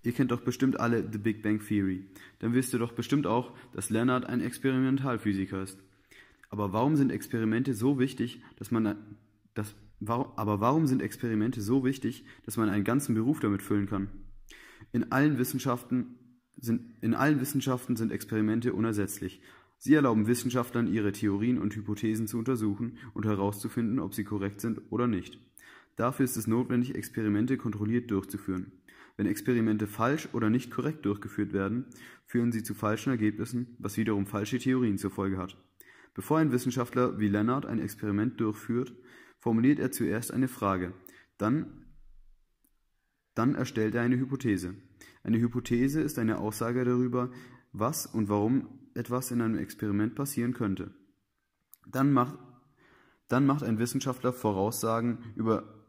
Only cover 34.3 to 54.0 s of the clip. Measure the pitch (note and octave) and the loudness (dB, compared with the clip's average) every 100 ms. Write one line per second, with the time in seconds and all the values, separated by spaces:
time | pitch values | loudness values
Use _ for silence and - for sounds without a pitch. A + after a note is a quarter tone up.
34.3 | G#2 G#2 B2+ C3 B2+ A#2+ G2 G2 - G2 | -2 -2 -2 0 2 2 0 -4 -2 -2
35.3 | F#2+ F2 - _ _ - - - - - | -2 -6 -12 _ _ -20 -20 -14 -12 0
36.3 | D#3 D#3 B2 B2 B2 A#2 B2 B2 - G#2 | 2 4 2 0 -2 -2 2 0 2 2
37.3 | G#2 A2 C3 - A2+ - - G#2+ G2+ A#2 | 2 2 0 -2 -4 -4 -6 -2 0 0
38.3 | - A2 G#2+ - A#2 C3 - - - - | 0 -2 -2 -4 -2 -2 -10 -20 -20 -20
39.3 | _ B2 A2+ B2+ D3 B2 - F#2 G#2+ A#2 | _ 0 4 4 4 0 0 0 0 -2
40.3 | - B2+ - G2+ F#2 F2+ F#2 - - _ | -2 -2 0 0 0 -2 -8 -20 -20 _
41.3 | _ G#2 D3 - - - - - - - | _ 0 0 -2 -14 -20 -20 -20 -20 -20
42.3 | - _ _ _ _ _ _ _ _ _ | -20 _ _ _ _ _ _ _ _ _
43.3 | - A#2+ - B2 A2+ G#2+ A#2+ A#2+ B2+ C3 | 0 0 0 -2 0 0 0 2 0 0
44.3 | C3+ A#2+ F#2+ F2+ G2 - _ - - - | -2 0 0 -2 -10 -18 _ -20 -12 0
45.3 | A2+ A#2+ B2 A#2+ A#2+ C3+ D#3 D3+ C3+ A2+ | 2 2 -2 -2 0 2 0 -2 0 0
46.3 | A2 G#2+ G#2+ A#2 B2 B2 B2 B2+ B2 B2 | 0 -4 -4 -2 0 2 2 2 0 -4
47.3 | - - - _ G2+ A2+ D#3+ - A2 G2+ | -8 -20 -20 _ -2 -2 -2 -4 -2 2
48.3 | G#2 G#2+ C3 - - - - A#2+ B2 C3 | 2 4 2 0 -16 -12 -8 -4 -4 -2
49.3 | A#2+ A2+ A2 - - G#2+ G2+ A2 A#2+ C#3 | 0 0 0 -4 -4 -2 2 0 -2 -4
50.3 | - A#2+ A#2+ G#2+ F#2+ F2+ - _ _ _ | -2 -2 0 -2 -2 -6 -12 _ _ _
51.3 | _ _ _ _ - - C3 C#3 C3 B2+ | _ _ _ _ -20 -6 2 4 4 2
52.3 | - - - _ _ _ _ _ _ _ | -4 -18 -20 _ _ _ _ _ _ _
53.3 | B2 C#3 C#3+ A2+ A2 A#2+ C3+ | 4 4 4 0 0 0 0